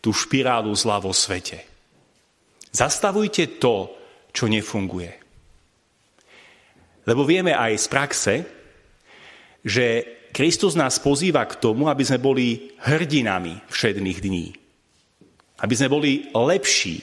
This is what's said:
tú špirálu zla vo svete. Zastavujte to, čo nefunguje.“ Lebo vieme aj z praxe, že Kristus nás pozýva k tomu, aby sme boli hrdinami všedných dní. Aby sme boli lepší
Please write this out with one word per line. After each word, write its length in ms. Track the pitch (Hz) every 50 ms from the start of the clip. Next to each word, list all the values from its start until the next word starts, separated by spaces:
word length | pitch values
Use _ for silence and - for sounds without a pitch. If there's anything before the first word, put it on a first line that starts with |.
| -
tú 80 | 117 107
špirálu 560 | - - - - 135 127 127 123 117 110 107 104
zla 240 | 101 - 113 104 101
vo 160 | 95 95 92
svete. 480 | - - - 98 87 - - - 80 - _ - _ _ _ _ _ _ _ _ _ _ _ _ _ _ _ _ _ - _
Zastavujte 880 | - - 131 - - - - 202 190 208 214 208 208 - 170 139 -
to, 400 | - - 127 117 98 92 87 - - - - - _ _ _ _
čo 160 | - - 113
nefunguje.“ 640 | 107 107 104 - - 107 98 92 87 90 87 85 - - - _ _ - _ _ _ _ _ _ _ _ _ _ _ _ _ _ _ _ _ _ - - - - - _ _ _ _ _ _ _ _ _ _ -
Lebo 160 | 117 131 143
vieme 320 | 139 165 190 185 175 151
aj 160 | - 120 113 110 104
z 60 | - -
praxe, 460 | - 135 143 143 - - - 104 101 139 180 - - - - - _ _ _ _ _ _ _ _ - - - - - - - _ _ _ _
že 220 | 110 98 123 123 120 113 117 117 - - - - - -
Kristus 400 | - 131 165 170 - - 190 151
nás 240 | 165 147 131 - -
pozýva 460 | - 143 143 135 170 190 160 143 113
k 140 | - - -
tomu, 260 | - 117 110 117 143
aby 160 | 156 143 131 135
sme 160 | - 135 127
boli 540 | 123 139 135 135 123 120 113 107 - - - - -
hrdinami 800 | 120 147 160 175 139 147 147 120 107 95 92 90 85 80 98 - -
všedných 500 | - - - 113 98 101 98 95 90 -
dní. 280 | - 98 95 87 80 - - - _ _ _ _ _ _ _ _ _ _ _ _ - _ _ _ _ _ _ -
Aby 140 | - 104 127
sme 160 | 113 139 131 139
boli 400 | 147 151 147 135 147 143 - -
lepší 640 | 110 117 143 175 196 202 - - - - 95 80 -